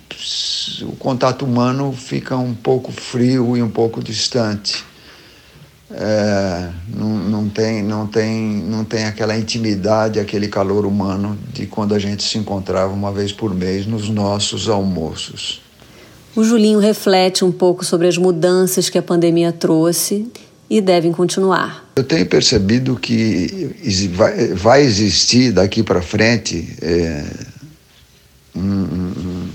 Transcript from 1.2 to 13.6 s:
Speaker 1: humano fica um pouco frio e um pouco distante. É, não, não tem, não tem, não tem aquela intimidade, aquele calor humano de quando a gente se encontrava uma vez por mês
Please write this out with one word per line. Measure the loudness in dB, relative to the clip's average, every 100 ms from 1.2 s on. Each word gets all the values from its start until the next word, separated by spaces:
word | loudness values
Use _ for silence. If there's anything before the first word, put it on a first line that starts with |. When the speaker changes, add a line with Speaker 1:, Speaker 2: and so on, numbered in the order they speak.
| 2 0
Speaker 1:
humano | 0 2 2 0 -2
fica | -4 -6 -6 -4 -4
um | -2
pouco | -4 0 0 0
frio | -12 -8 0 2 2 2 0
e |
um | 0
pouco | 0 0 -2
distante. | -8 -4 -2 0 0 -2 -4 -8 -10 -20 -20 -20 -20 -20 -20 -20 -20 _ _
É, | -8 -2 0 2 0 0 -2 -6 -8 -10
não, | -4 -2
não | -2 0 0 -2
tem, | 0 -2 0
não | -2 -2 -2
tem, | -2 0 0 -2 -2
não | -2 -4
tem | -2 -2
aquela | -4 -2 -2 -2
intimidade, | -2 -2 -2 0 2 2 2 0
aquele | -2 -2 -2
calor | -2 0 0 0
humano | 0 -2 -2 -4 -4 -8
de | -10 -8
quando | -4 0
a | 0
gente | 0 -4
se | -4 -4
encontrava | -4 -4 -2 0 0
uma | -2 -4
vez | -2 -4
por | -2 -4
mês | -2